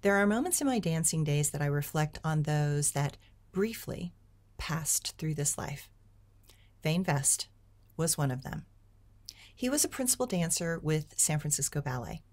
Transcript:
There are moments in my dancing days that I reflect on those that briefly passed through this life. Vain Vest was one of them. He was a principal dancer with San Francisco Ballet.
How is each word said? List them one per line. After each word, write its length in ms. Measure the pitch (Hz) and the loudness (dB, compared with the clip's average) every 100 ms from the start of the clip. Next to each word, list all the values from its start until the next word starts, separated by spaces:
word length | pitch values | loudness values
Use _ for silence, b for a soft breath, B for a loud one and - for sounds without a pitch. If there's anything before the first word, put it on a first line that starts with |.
There 140 | 202 202 | 4 4
are 100 | 202 | 6
moments 360 | 214 349 359 | 4 2 0
in 40 | 285 | 2
my 140 | 247 | 2
dancing 440 | 175 160 165 160 | 2 2 2 2
days 280 | 151 147 147 | 2 2 2
that 100 | 151 | 0
I 60 | 147 | 0
reflect 500 | 143 143 160 151 - | 0 -2 0 -2 -2
on 180 | 160 156 | -2 0
those 520 | 147 151 147 147 147 | 2 2 2 2 0
that 240 | - 143 - b b - | 0 -2 -4 b b -8
briefly 600 | 180 214 220 - 123 175 - - - _ - | -2 -2 -2 -8 -8 -8 -12 -20 -20 _ -12
passed 580 | - 151 147 - - - | -6 -4 0 -2 -2 -6
through 160 | 156 151 | -4 -2
this 240 | 147 - | -2 -2
life. 320 | - 143 - - - - - - - b b b | -6 -10 -14 -20 -20 -20 -20 -20 -20 b b b
Vain 220 | 156 165 | -2 0
Vest 460 | 185 143 135 - - - - - - - | 2 2 2 0 -2 -14 -20 -20 -20 -2
was 200 | 160 - | 0 2
one 140 | 143 | 0
of 100 | 127 | -2
them. 240 | 139 139 - - _ - - - - B B | -6 -10 -10 -20 _ -20 -20 -20 -20 B B
He 160 | B 247 | B -2
was 160 | 294 - | 0 0
a 40 | |
principal 360 | - 247 - 247 | -2 -2 0 0
dancer 540 | 180 165 - 170 165 | 0 0 0 -2 -2
with 320 | 147 156 151 - | 0 0 -2 -2
San 200 | - 151 | 0 0
Francisco 440 | 147 - 131 151 | 0 -2 -2 -2
Ballet. 420 | 139 127 113 113 - | -2 -4 -6 -12 -14